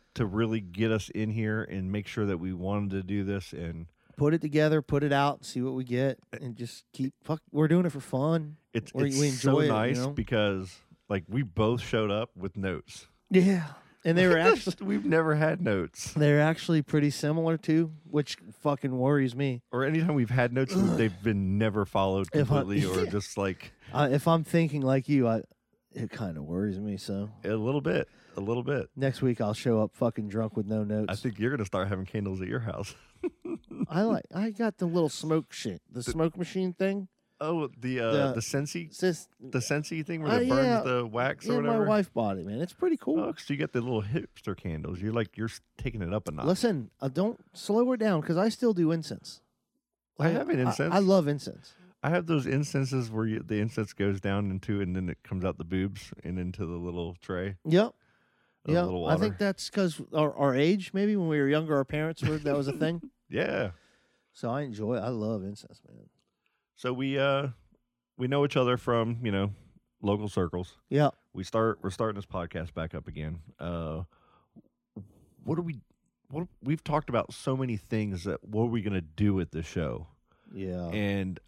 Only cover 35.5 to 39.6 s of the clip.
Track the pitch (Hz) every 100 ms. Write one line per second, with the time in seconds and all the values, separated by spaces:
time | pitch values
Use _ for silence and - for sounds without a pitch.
35.5 | - 117 87 - 123 123 160 160 180 175
36.5 | 190 185 175 190 202 190 _ _ _ 151
37.5 | 170 143 117 127 127 117 143 139 117 -
38.5 | 139 147 170 165 - 185 160 - _ 127
39.5 | 127